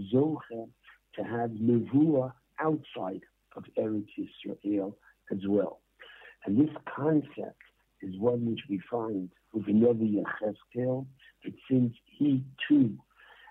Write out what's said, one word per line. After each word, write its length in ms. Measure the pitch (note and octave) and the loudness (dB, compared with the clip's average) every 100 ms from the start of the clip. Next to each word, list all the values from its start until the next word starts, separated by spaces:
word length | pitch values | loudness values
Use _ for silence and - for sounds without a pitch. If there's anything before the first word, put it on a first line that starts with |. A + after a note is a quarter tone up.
| G2 | 0
Zocher 560 | B2+ D#3 C#3 - A2+ A2+ _ - - _ | 2 2 -2 -8 -12 -12 _ -20 -20 _
to 100 | - | -10
have 280 | G2 A#2 A#2 | -6 -4 -4
Nevuah 800 | A2 A#2 A#2+ G2 C3+ D#3+ C#3 B2+ - _ - | 0 2 2 4 4 4 4 0 -8 _ -4
outside 600 | D#3 D#3 - A#2 F#2 - - _ _ - | -2 -2 -4 -10 -8 -10 -14 _ _ -18
of 80 | - - | -8 -4
Eretz 320 | A2 G#2+ G#2 - | -2 -2 -6 -10
Yisrael 800 | F#2 - G2+ - G2+ G#2 F#2+ - _ _ - | -12 -10 -14 -8 -2 -2 -4 -10 _ _ -8
as 140 | G2 G2 | -6 0
well. 340 | G2+ F#2 - _ _ - - - - - | 0 0 -6 _ _ -20 -20 -20 -12 0
And 120 | A2 | 2
this 160 | D#3 D3 - | 2 0 -12
concept 760 | - D3+ D3+ - - - - - _ _ - | -2 2 0 0 -12 -12 -14 -20 _ _ -14
is 160 | G2 F#2 | -12 -2
one 280 | A#2+ A#2+ A#2 | 0 0 -2
which 120 | A2 - | -4 -4
we 100 | F#2+ - | -6 -4
find 400 | A#2+ A2+ G2 F2+ _ _ | -6 -4 -6 -8 _ _
with 120 | A2 G2+ | -6 2
the 80 | |
Navi 500 | G#2+ A#2+ A2+ A2 G#2 | 6 6 4 2 0
Yechezkel, 800 | F2+ - G#2+ G2+ _ A#2+ B2+ B2+ C3+ _ - _ | -2 -4 -6 -6 _ -4 -2 -2 -6 _ -20 _
that 100 | - - - | -14 -12 0
since 240 | C3 A#2+ - _ | 2 2 -2 _
he 380 | - D3 C3 C3+ - - | -2 0 0 -2 -8 2
too 300 | D4 A3+ - _ _ - - - | 4 4 0 _ _ -20 -20 -20